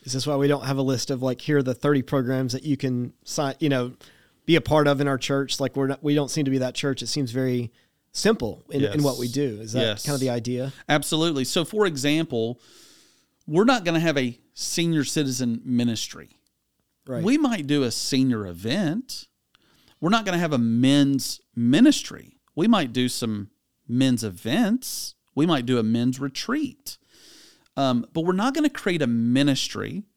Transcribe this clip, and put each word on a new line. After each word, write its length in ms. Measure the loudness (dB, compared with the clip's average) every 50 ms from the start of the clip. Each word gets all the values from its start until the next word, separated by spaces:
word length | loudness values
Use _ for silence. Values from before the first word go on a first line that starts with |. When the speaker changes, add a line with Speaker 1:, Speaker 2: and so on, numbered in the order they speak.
| _
Speaker 1:
Is 100 | -8 -6
this 120 | -4 -2
why 100 | -2 0 2
we 100 | 4 2
don't 180 | 2 2 0
have 120 | -2 -2 0
a 40 |
list 300 | 0 0 0 -2 -2 -4
of, 100 | -4 -2
like, 200 | -2 -2 -4 -4
here 160 | -2 0 2 2
are 60 | 2
the 100 | 0 -2
thirty 280 | 0 0 2 2 2
programs 520 | 2 0 0 0 0 0 0 -2 -2 -2 -4
that 100 | -4 -2
you 140 | -2 -2 0
can 360 | 0 -2 -2 -2 -4 -6 -10 _ _
sign, 320 | -8 -4 -4 -4 -4 -2 -2
you 100 | 0 0
know, 240 | 2 0 0 -4 -8 -14 -20 -20 _ _ _ _ _ _ _
be 100 | 2 2
a 60 | 2
part 260 | 4 4 4 4 4 4
of 140 | 4 2
in 60 | 2 0
our 100 | 0 -2
church? 420 | -2 -2 -2 -2 -2 -2 -4 -4
Like, 160 | -4 -4 -2
we're 120 | -2 -2 -2
not, 160 | -2 -2 -2
we 120 | 0 2
don't 160 | 2 0 0
seem 140 | -2 -2 0
to 60 | 0
be 80 | 0 0
that 140 | 0 -2 -2
church. 260 | -4 -2 -2 -2 -4
It 60 | -4 -4
seems 240 | -4 -4 -4 -4
very 400 | -2 -2 0 0 0 -2 -2 -6 -10 _ _ _ _ _ _ _
simple 520 | -6 0 2 2 2 2 -2 -6 -8 -10 -12 -6
in, 120 | -2 -2 0
in 200 | 0 2 2 2
what 160 | 2 0 0
we 80 | -4 -4
Speaker 2:
Yes. 60 | -2
Speaker 1:
do. 240 | -2 -2 -2 -4 -6
Is 120 | -8 -6 -2
that 80 | -2
Speaker 2:
Yes. 240 | 0 -2 -2 -4 -4
Speaker 1:
kind 100 | -4 -2
of 40 | -2
the 80 | -2 -2
idea? 420 | -2 -2 -4 -4 -6 -6 -6 -8 -10 -10 -2 0
Speaker 2:
Absolutely. 560 | 0 0 0 -2 0 0 0 0 0 0 -2
So, 200 | -2 -2 -2 -2
for 200 | -2 0 0 0
example, 720 | 0 0 0 0 0 0 0 0 -2 -2 -2 -2 -2 -4 -8 _ _ -20 -20 -20 -20 -20 _ _ _ _ _ _ _ _ _ _
we're 200 | 0 2 4 6
not 180 | 6 4 2 2
gonna 140 | 0 0 2
have 180 | 2 2 2 2
a 220 | 0 -2 -4 -8 _ _ _
senior 500 | -10 -8 -4 -2 0 2 2 2 2 0
citizen 580 | 0 0 -2 -2 -2 -2 -2 -2 -2 -2 -4 -4
ministry. 640 | -2 0 2 2 0 0 -2 -6 -8 -10 -14 -18 -20 _ _ _ _ _ _ _ _ _ _ _ _ _ _ _
Speaker 1:
Right. 180 | -8 -6 -2 0
Speaker 2:
We 140 | 2 2 2
might 300 | 2 0 0 -2 -2 0
do 160 | 0 2 2
a 80 | 0
senior 560 | -2 -4 -4 0 2 2 2 2 0 -2 -4 -8
event. 800 | -8 -8 -6 -4 -2 -2 -2 -2 -2 -4 -6 -8 -12 -16 -16 -18 _ _ _ _ _ _ _ _ _ _ _ _ _ _
We're 80 | 0 0
not 160 | 2 2 2
gonna 120 | 0 0 0
have 140 | 0 2 2
a 40 | 0
men's 840 | 2 2 2 2 4 4 6 4 4 4 2 0 -2 -4 -8 -12 _ _ _
ministry. 840 | 0 2 4 6 6 6 6 6 4 -2 -8 -14 -16 -18 -20 _ _ _ _ _
We 120 | 0 2 4
might 260 | 4 4 2 0 0
do 160 | 0 0 0
some 400 | -2 -4 -4 -4 -4 -6 -8 -10 _ _ _ _ _ _ _ -2
men's 360 | 0 2 4 4 2 0 -2
events. 920 | -4 -8 -8 -6 -2 0 2 2 2 0 -2 -2 -6 -10 -10 -10 -12 -14 _ _ _ _
We 100 | 0 2
might 200 | 2 2 0 2
do 120 | 2 2 2
a 60 | 2
men's 360 | 2 2 2 2 0 0 -2
retreat. 800 | -6 -8 -6 -8 -6 -4 -2 -2 -4 -4 -8 _ _ -18 -18 -18 _ _ _ _ -20 -20 -20 -20 -20 -20 _ _ _ _ _ -2
Um, 280 | 0 2 2 0 -2 -2
but 100 | -4 -2
we're 120 | 0 0 0
not 200 | 0 0 0 0
gonna 160 | 0 0 0
create 320 | -2 -2 -2 -2 0 2
a 60 | 2 2
ministry 960 | 2 2 2 2 4 4 4 4 2 0 -2 -4 -6 -8 -8 -6 -8 -10 -10 -12 _